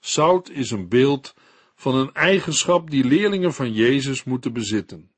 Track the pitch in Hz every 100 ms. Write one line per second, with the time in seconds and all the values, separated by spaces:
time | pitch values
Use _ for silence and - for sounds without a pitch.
0 | - - 156 180 180 156 123 110 90 120
1 | 135 143 135 _ _ _ _ _ - 131
2 | 135 - 160 196 165 151 - 180 165 143
3 | 131 151 208 196 180 143 127 110 117 139
4 | 135 131 - 127 127 120 104 107 92 87
5 | 82